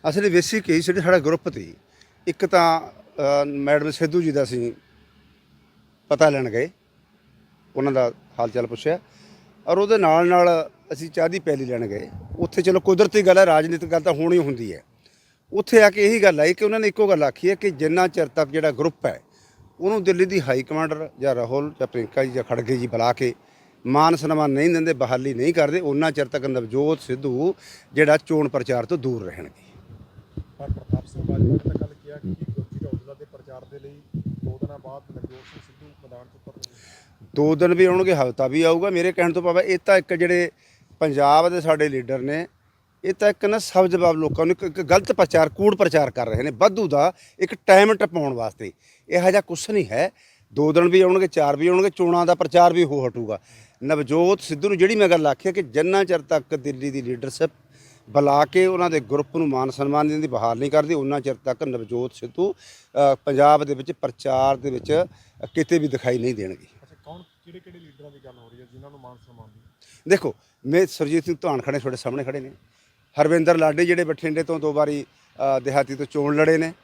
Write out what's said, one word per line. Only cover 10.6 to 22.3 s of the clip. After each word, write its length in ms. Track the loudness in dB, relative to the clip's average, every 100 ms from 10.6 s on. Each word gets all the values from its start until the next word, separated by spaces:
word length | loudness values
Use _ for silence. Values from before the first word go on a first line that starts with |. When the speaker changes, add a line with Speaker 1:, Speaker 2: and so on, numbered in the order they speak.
| -2 _ _
Speaker 1:
ਅਸੀਂ 160 | -12 -8
ਚਾਹ 200 | -2 -2
ਦੀ 100 | -2
ਪਿਆਲੀ 260 | -4 -4 -4
ਲੈਣ 220 | -6 -6
ਗਏ। 220 | -8 -12 -16 -16 -8
ਉੱਥੇ 220 | -4 0
ਚਲੋ 180 | 2 2
ਕੁਦਰਤੀ 420 | 2 4 4 4
ਗੱਲ 160 | 6 8
ਹੈ, 80 | 8
ਰਾਜਨੀਤਿਕ 440 | 6 2 -4 -2
ਗੱਲ 120 | 0
ਤਾਂ 120 | 0
ਹੋਣੀ 240 | 0 2 2
ਹੁੰਦੀ 360 | 0 -4 -8
ਹੈ। 100 | -12 _ _ _ _ _ _ _
ਉੱਥੇ 300 | -6 4 6
ਆ 60 | 6
ਕੇ 160 | 6 2
ਇਹੀ 180 | 6
ਗੱਲ 160 | 4 4
ਆਈ 140 | 2
ਕਿ 120 | 2 -2
ਉਹਨਾਂ 140 | 0
ਨੇ 80 | -2
ਇੱਕੋ 200 | 0 0
ਗੱਲ 160 | 2
ਆਖੀ 260 | 0 0 -2
ਹੈ 60 | 0
ਕਿ 160 | -4
ਜਿੰਨਾ 360 | -2 -2 0 0
ਚਿਰ 200 | 0 -4
ਤੱਕ 220 | -2 -2
ਜਿਹੜਾ 220 | -2 -2
ਗਰੁੱਪ 340 | -2 -4 -4 -8
ਹੈ, 160 | -8 _ _ _ _ _ _
ਉਹਨੂੰ 240 | -4 -2
ਦਿੱਲੀ 220 | -2 0 0
ਦੀ 160 | -2
ਹਾਈ 220 | -2 -4
ਕਮਾਂਡਰ 460 | -2 -6 -4 -6 -12 -6
ਜਾਂ 160 | -4 -2
ਰਾਹੁਲ 380 | -4 -4 -6 -8
ਜਾਂ 80 | -8
ਪ੍ਰਿਯੰਕਾ 360 | -6 -6 -4
ਜੀ 80 | -4